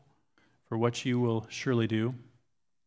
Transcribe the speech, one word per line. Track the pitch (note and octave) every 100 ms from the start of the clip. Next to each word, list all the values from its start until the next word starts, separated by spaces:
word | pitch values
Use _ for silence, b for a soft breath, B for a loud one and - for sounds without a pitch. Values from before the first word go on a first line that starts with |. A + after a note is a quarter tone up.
| _ _ _ _ b b -
for | A2+
what | A#2+ A#2+ C3
you | B2
will | A#2+ A2+ A2+
surely | - C#3 A#2+ A2
do. | A2 A2+ B2 - _ _ _ _ _